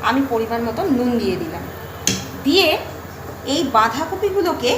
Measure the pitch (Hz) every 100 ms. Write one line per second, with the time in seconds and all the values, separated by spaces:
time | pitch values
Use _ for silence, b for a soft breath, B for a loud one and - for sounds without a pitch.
0 | - 254 269 233 226 233 233 220 381 247
1 | 247 240 196 175 165 170 - - - -
2 | - - - - 277 349 339 349 - -
3 | - - - - - 285 269 220 226 277
4 | 330 381 403 381 349 - 240